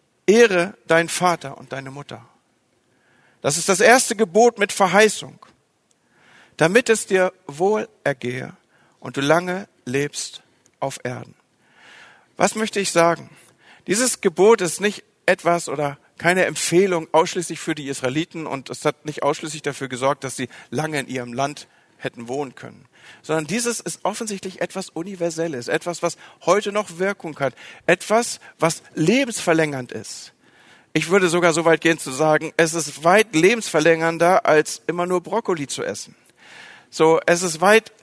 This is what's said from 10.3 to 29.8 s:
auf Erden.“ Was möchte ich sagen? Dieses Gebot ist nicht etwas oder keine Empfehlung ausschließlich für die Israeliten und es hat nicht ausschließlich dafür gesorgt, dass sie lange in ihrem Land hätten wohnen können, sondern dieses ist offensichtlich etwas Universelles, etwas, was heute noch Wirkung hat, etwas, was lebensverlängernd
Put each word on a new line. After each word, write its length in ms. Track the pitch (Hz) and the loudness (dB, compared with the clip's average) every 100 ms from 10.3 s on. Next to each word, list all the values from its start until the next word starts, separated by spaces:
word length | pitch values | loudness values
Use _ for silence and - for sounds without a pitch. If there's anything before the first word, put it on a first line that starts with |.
| - _ _ _ - | -14 _ _ _ -10
auf 200 | 135 - | -8 -6
Erden.“ 320 | 123 120 - _ _ _ _ _ - - - _ _ - | -10 -10 -14 _ _ _ _ _ -20 -20 -20 _ _ -2
Was 180 | 190 | 0
möchte 260 | 220 220 202 | 0 -4 -4
ich 100 | 196 | 0
sagen? 400 | 170 170 156 131 - - _ _ - - | 2 2 2 -6 -20 -20 _ _ -12 -4
Dieses 340 | 208 254 - | 0 0 0
Gebot 400 | 196 160 202 226 | -2 4 6 6
ist 200 | 170 - | 2 -2
nicht 240 | 202 - - _ - | -4 -4 -12 _ -2
etwas 420 | 185 160 175 - | 0 2 0 -2
oder 300 | 139 143 139 _ - | -4 -4 -6 _ -4
keine 260 | 170 185 160 | 0 2 0
Empfehlung 640 | 151 - 175 196 175 160 | -2 2 4 4 0 0
ausschließlich 460 | 160 180 185 170 160 | 2 2 -2 -8 -8
für 140 | - | -6
die 140 | 156 143 | -6 -8
Israeliten 580 | 139 127 143 170 165 156 | -6 -4 -4 -4 -8 -8
und 240 | 139 - | -10 -10
es 140 | - | -6
hat 200 | 151 - | -4 -4
nicht 180 | 156 143 | -8 -4
ausschließlich 400 | 143 151 156 151 | -2 -2 -6 -10
dafür 260 | 147 131 135 | -8 -8 -10
gesorgt, 360 | 127 135 143 | -4 -2 -2
dass 120 | 135 - | -6 -8
sie 120 | 127 - - | -10 -12 -10
lange 300 | 127 156 151 | -6 -4 -6
in 80 | 127 | -6
ihrem 240 | 127 123 | -8 -8
Land 360 | 120 139 147 - _ _ _ | -6 -6 -6 -18 _ _ _
hätten 320 | 131 - 117 | -12 -12 -10
wohnen 260 | 135 135 | -8 -8
können, 320 | - 120 104 _ _ - - | -12 -20 -20 _ _ -20 -16
sondern 240 | - 160 151 | -4 -4 -2
dieses 340 | 220 233 226 | -4 -4 -6
ist 200 | - - | -8 -6
offensichtlich 560 | 180 214 220 196 190 180 | -6 -6 -6 -8 -10 -8
etwas 280 | 180 190 - | -8 -8 -10
Universelles, 800 | 160 180 190 170 160 170 131 120 | -10 -10 -6 -6 -4 -6 -6 -4
etwas, 340 | 156 180 165 | -4 -4 -6
was 140 | 170 - - - | -6 -6 -16 -6
heute 280 | - 196 208 | 0 0 0
noch 260 | 208 196 170 | -4 -6 -4
Wirkung 400 | 190 202 170 143 | -4 -4 -8 -4
hat, 160 | 139 - - - - | -4 -4 -16 -6 0
etwas, 540 | 180 - 220 233 - - - | 0 2 0 0 -6 -16 -2
was 240 | 160 - - | -2 -2 -8
lebensverlängernd 1000 | - 156 254 254 - - 160 156 135 | 0 2 4 2 -2 2 2 2 -4